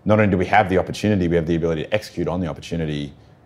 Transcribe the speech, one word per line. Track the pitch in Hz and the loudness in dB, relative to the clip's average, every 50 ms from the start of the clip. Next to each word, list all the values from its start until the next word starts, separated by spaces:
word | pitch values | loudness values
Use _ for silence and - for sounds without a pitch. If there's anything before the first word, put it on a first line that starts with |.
| - | 0
not | 95 107 107 | 2 4 4
only | 107 101 | 4 4
do | 98 90 | 2 0
we | 92 | 0
have | - 101 104 107 87 | 2 4 4 4 4
the | 92 90 | 2 0
opportunity, | 82 - - - - 104 107 95 90 82 | 0 0 -6 -2 0 0 2 2 2 2
we | 85 | 2
have | 85 78 | 0 2
the | 80 85 | 0 -2
ability | 82 82 82 82 76 73 | 0 0 0 -2 -2 -4
to | - 107 | -4 -4
execute | 107 - - - 90 85 78 | -4 -4 -6 -8 -6 -4 -4
on | 82 90 | -2 -2
the | 90 | -4
opportunity | 78 69 - - - 87 82 80 76 76 71 71 69 - - - - - _ _ | -4 -6 -8 -10 -8 -6 -4 -4 -4 -4 -6 -6 -8 -12 -18 -20 -20 -20 _ _